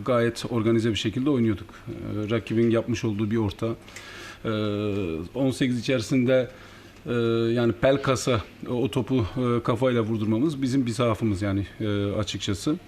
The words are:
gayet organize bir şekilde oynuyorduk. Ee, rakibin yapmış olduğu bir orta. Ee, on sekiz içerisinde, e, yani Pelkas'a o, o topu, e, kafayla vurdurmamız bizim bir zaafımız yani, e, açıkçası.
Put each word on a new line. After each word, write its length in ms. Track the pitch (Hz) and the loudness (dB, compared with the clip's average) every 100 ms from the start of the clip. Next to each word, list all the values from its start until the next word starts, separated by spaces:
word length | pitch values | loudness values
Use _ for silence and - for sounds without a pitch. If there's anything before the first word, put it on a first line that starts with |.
gayet 400 | 101 120 117 117 110 | 0 2 2 -2 -4
organize 400 | 117 110 117 117 | 0 2 4 2
bir 60 | 101 | 0
şekilde 340 | 117 127 139 | -2 0 0
oynuyorduk. 380 | 131 113 95 - | 2 2 0 -6
Ee, 600 | - - 101 104 104 104 | -16 -14 -10 -6 -4 -2
rakibin 400 | 110 - 113 117 | -2 0 2 4
yapmış 340 | 113 117 117 | 2 0 -2
olduğu 260 | 117 101 107 | -2 -2 0
bir 60 | 113 | 0
orta. 320 | 104 - 113 113 - - - - - - | 0 -2 -6 -6 -12 -18 -18 -16 -16 -8
Ee, 40 | 113 107 107 104 104 98 90 80 90 | -4 -2 -2 -2 -2 -2 -2 -4 -6
on 160 | 123 135 | -2 0
sekiz 300 | - 131 123 | 2 0 0
içerisinde, 680 | 113 127 - 135 123 131 123 - - - - - 156 | 0 0 2 2 4 2 0 -6 -20 -20 -20 -14 -4
e, 60 | 120 117 113 117 | 0 2 2 2
yani 200 | 120 120 | 2 2
Pelkas'a 680 | - 131 139 135 127 - 113 - - - | 2 2 2 2 0 2 0 -2 -12 -6
o, 40 | |
o 180 | 123 131 | -2 0
topu, 360 | 135 120 131 95 131 | 0 0 0 0 0
e, 260 | 123 120 | 0 0
kafayla 400 | - 113 131 120 | 0 2 2 2
vurdurmamız 600 | 107 110 107 110 160 135 | 2 0 2 2 2 0
bizim 240 | 131 135 120 | 0 0 0
bir 40 | |
zaafımız 520 | 110 120 107 113 95 | 2 0 2 0 0
yani, 240 | 101 98 - - | 0 0 -2 -4
e, 240 | 107 101 | -2 0
açıkçası. 720 | 101 101 101 101 - 98 147 170 | 0 -2 -4 -4 -4 -2 -2 -2